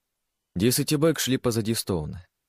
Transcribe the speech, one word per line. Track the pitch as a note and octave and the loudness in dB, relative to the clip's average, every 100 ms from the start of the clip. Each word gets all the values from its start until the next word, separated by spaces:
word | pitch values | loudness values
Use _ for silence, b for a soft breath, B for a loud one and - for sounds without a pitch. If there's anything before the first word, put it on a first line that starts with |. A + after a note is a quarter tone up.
| _ _ _ _ _ - | _ _ _ _ _ 0
Дис | A2 B2+ | 2 2
и | C#3 | 0
Тибек | D3+ D#3+ C#3+ | 2 2 2
шли | - C3 | 0 0
позади | B2 A2+ G#2+ A2+ | 0 0 0 -2
Стоуна, | - F#2 D2+ F2 - _ | -2 -2 -4 -8 -16 _